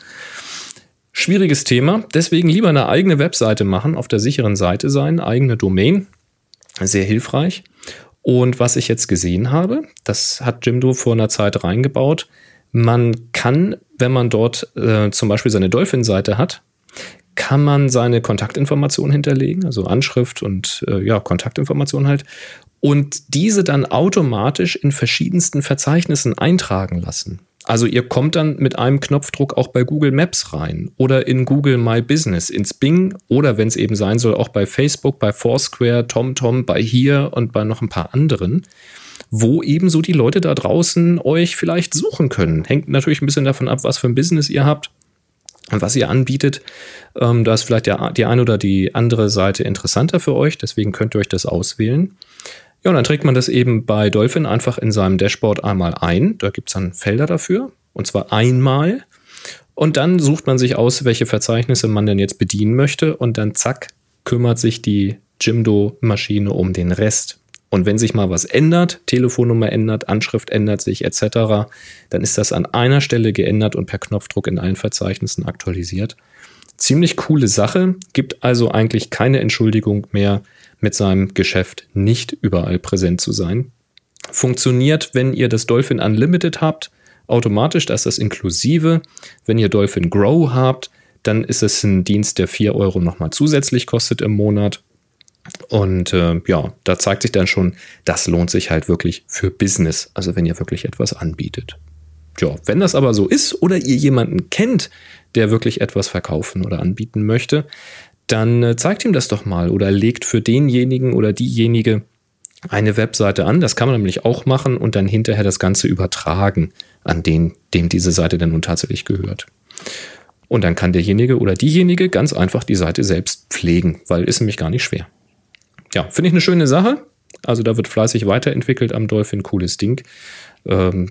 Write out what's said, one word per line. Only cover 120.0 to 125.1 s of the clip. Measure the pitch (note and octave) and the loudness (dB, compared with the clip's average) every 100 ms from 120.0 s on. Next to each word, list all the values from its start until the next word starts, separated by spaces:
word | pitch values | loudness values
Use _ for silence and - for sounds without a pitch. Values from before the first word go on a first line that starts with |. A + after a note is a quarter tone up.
| - - _ _ _ | -16 -20 _ _ _
Und | A2+ | 0
dann | F#2 E2+ | 2 0
kann | F2+ | 0
derjenige | F2+ F2+ G2+ B2 C3 | 2 2 2 2 2
oder | G#2 F#2 | 0 2
diejenige | D3 D#3+ F3+ F3 F#3 | 2 4 4 2 2
ganz | F#2+ D3 | 2 0
einfach | D3+ F#2+ - | 0 -2 -2
die | - F#2+ | -2 0
Seite | E2 E2+ | 0 0
selbst | G2 F2 - - _ | 0 0 -2 -6 _
pflegen, | - E2 F2 F2 D2+ - | -4 0 2 2 -2 -2
weil | E2+ - | 0 0
ist | - | 0
nämlich | A2 - | -2 -2
gar | D#2+ | -4
nicht | A2+ | -4
schwer. | - - E2+ | -4 -6 -10